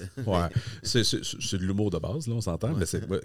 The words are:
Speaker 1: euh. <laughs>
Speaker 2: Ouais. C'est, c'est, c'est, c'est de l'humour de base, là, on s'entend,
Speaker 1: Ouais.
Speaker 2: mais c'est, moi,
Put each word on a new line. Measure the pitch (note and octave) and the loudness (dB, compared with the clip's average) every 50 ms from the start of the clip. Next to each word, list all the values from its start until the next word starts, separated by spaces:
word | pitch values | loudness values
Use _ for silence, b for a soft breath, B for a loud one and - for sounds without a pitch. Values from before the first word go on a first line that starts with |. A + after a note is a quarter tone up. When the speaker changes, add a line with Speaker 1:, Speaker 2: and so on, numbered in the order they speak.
| F2+ F2+ - | -10 -10 -8
Speaker 1:
euh. | C3+ A#2+ | -4 0
<laughs> | |
Speaker 2:
Ouais. | A2 F#2+ F2 E2+ D#2+ - B B B B B | 2 4 4 4 4 0 B B B B B
C'est, | B - - B2 G#2 | B 2 4 4 4
c'est, | - - - - | 4 2 0 -2
c'est, | - - - | -4 -6 -6
c'est | - - G2+ | -4 -2 -2
de | F#2 F#2 | 0 0
l'humour | F#2+ G2 G2+ G#2+ G2+ | 0 2 2 2 2
de | - D#2 | 0 -2
base, | D#2+ E2+ A2 D#3+ D3 | -2 -2 -4 -4 -4
là, | A#2 A2+ | -2 -2
on | A2+ | -2
s'entend, | G#2 F#2+ E2 D#2+ - B2 E3 | 0 -2 -2 0 0 0 2
Speaker 1:
Ouais. | A2 | 2
Speaker 2:
mais | F2 | 0
c'est, | - - G2+ - | 0 0 -2 -2
moi, | - G2 - - | 0 -2 -2 -2